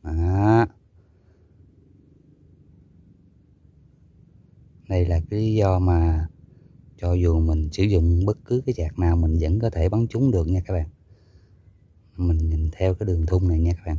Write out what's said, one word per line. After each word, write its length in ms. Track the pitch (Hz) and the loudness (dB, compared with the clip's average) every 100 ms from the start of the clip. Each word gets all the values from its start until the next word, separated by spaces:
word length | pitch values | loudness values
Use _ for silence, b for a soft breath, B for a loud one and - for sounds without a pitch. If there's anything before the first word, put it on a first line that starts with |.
Đó. 640 | 76 80 85 95 104 113 113 _ _ _ b b b b b b - _ _ _ _ _ _ _ _ _ - - _ - - _ _ _ _ _ - _ - _ - - - - - - - - - | -6 -4 0 0 2 2 0 _ _ _ b b b b b b -20 _ _ _ _ _ _ _ _ _ -20 -20 _ -20 -20 _ _ _ _ _ -20 _ -20 _ -20 -20 -20 -20 -20 -20 -20 -20 -4
Đây 160 | 92 | -2
là 160 | 87 85 - | 0 0 -2
cái 100 | 104 | -4
lý 160 | 110 | 0
do 240 | 107 98 92 | 2 2 2
mà 480 | 90 85 82 80 80 - - B B B - - | 2 2 2 0 -4 -12 -20 B B B -20 -8
cho 160 | 87 | -2
dù 260 | 90 87 82 | 0 2 2
mình 300 | 80 80 78 | 2 0 -4
sử 120 | - | -2
dụng 420 | 101 95 82 87 | 0 2 4 2
bất 120 | 98 104 | 2 -2
cứ 160 | - 123 | -4 -4
cái 80 | 127 120 | -4 -4
chạc 220 | 82 71 | -6 -2
nào 160 | 87 | 0
mình 220 | 85 82 82 | 2 2 0
vẫn 200 | 78 98 | 0 0
có 100 | 117 | -2
thể 200 | 87 87 | 0 0
bắn 180 | 110 113 | 0 -2
trúng 240 | 117 135 | 0 0
được 160 | 98 78 | 0 0
nha 140 | 92 | -2
các 80 | 87 | -2
bạn. 160 | 90 80 - _ b b b b b b _ _ _ _ - | -4 -4 -12 _ b b b b b b _ _ _ _ -4
Mình 200 | 87 80 | 0 0
nhìn 320 | 80 80 80 | 0 -2 -4
theo 220 | - 92 | -2 -2
cái 140 | 90 104 | -2 -2
đường 180 | 87 | -2
thun 220 | 80 90 90 | 0 0 2
này 120 | 80 | 0
nha 140 | 85 | 0
các 120 | 85 | -2
bạn. 120 | 87 | -6